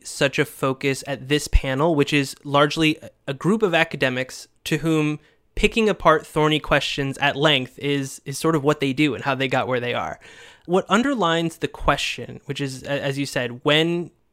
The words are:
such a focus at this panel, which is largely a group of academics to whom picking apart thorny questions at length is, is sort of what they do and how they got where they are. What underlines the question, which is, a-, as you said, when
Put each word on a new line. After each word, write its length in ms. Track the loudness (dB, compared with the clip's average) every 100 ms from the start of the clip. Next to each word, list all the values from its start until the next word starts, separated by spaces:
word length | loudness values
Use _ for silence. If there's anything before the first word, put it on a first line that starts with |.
such 340 | -10 0 0 2
a 60 |
focus 580 | -2 -2 -2 0 -2 -2 -4
at 220 | -8 0
this 200 | 0 2
panel, 460 | 0 0 0 2
which 180 | 4 2
is 240 | 2 0 -6
largely 540 | 0 4 4 4 2 0 -8 -12 -10
a 80 |
group 280 | -2 0 2
of 120 | 2
academics 720 | 2 0 0 -2 0 -6 -10 -18 _
to 120 | -4 -2
whom 420 | 0 0 0 -4 _ _ _
picking 340 | 0 0 2 2
apart 380 | 2 4 2 2
thorny 340 | 0 2 2
questions 560 | 2 0 0 -4 -4 -2
at 160 | -2
length 440 | 2 2 2 0 -6
is, 420 | -2 -2 -4 -8 -10
is 120 | -2
sort 160 | 0
of 80 | 2
what 180 | 2 0
they 120 | 0
do 220 | 2 0
and 100 | 0
how 100 | -2
they 140 | -2 0
got 180 | 0 0
where 140 | -2
they 140 | -2
are. 260 | -4 -6 -8 -16 -20 -20 -18 -2
What 180 | 0 2
underlines 680 | 2 2 0 0 2 0 -4
the 120 | -8
question, 720 | -2 0 0 -2 -6 -10 -12
which 160 | -10 -6
is, 220 | -6 -8
a-, 200 | -6 -4
as 160 | -4 -4
you 60 |
said, 400 | -4 -4 -6 -2
when 460 | 2 2 2 0 -4 -12 _